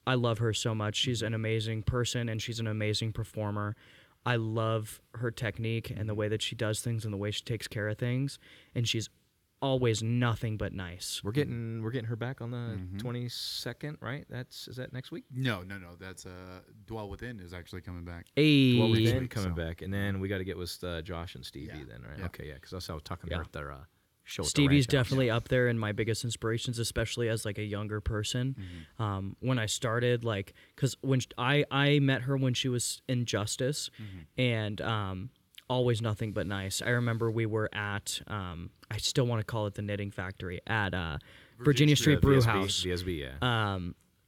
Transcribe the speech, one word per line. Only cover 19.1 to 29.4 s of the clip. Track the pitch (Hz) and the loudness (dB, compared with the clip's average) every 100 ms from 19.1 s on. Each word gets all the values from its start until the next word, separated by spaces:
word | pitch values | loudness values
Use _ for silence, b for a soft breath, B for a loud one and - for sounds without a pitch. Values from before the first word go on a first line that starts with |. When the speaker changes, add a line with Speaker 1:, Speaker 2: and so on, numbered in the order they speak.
| 127 | 4
Speaker 3:
week, | 127 | 2
Speaker 2:
coming | 123 95 82 | -2 -2 0
Speaker 3:
so. | |
Speaker 2:
back, | 82 85 | -2 -4
and | 90 | -4
then | 98 101 98 | -2 -2 -2
we | 95 | -2
gotta | 98 | -2
get | 92 87 | -4 -4
with, | 87 - | -6 -6
uh, | 90 85 | -6 -6
Josh | 80 85 85 65 | -6 -8 -8 -10
and | |
Stevie | 65 - 76 76 | -12 -12 -12 -12
Speaker 3:
Yeah. | 65 | -14
Speaker 2:
then, | 57 | -14
right? | 58 73 | -14 -8
Speaker 3:
Yeah. | 90 | -8
Speaker 2:
Okay, | - 73 | -8 -12
yeah, | 69 | -12
'cause | - | -12
that's | 92 - | -10 -8
how | |
I | 82 | -8
was | |
talking | - 90 85 | -8 -10 -6
Speaker 1:
Yeah. | 85 | -6
Speaker 2:
about | 80 | -4
their, | - 71 | -8 -10
uh, | 69 - _ _ _ | -10 -16 _ _ _
show | - - | -12 -4
at | |
the | 82 | 0
Speaker 1:
Stevie's | - 143 143 | 4 6 6
Speaker 2:
ranch | 127 | 6
house. | |
Speaker 1:
definitely | 143 120 135 127 | 4 2 2 2
Speaker 3:
Yeah. | 113 | 2
Speaker 1:
up | - | 2
there | 127 123 | 2 4
in | 117 | 2
my | 107 | 0
biggest | 104 110 110 | 0 0 0
inspirations, | 120 - 113 117 - 117 | -2 -4 -2 -2 -2 -4
especially | 113 - 113 - 117 | -2 -2 -2 0 0
as, | 110 110 | 0 -2
like, | 101 | -4
a | |
younger | 107 101 104 107 | -4 -4 -2 -4
person. | - 107 107 123 127 135 | -2 -2 0 0 0 -2
Speaker 3:
Mm-hmm. | 92 87 78 - | -8 -12 -12 -4
Speaker 1:
Um, | 110 98 98 - | -2 0 -4 -4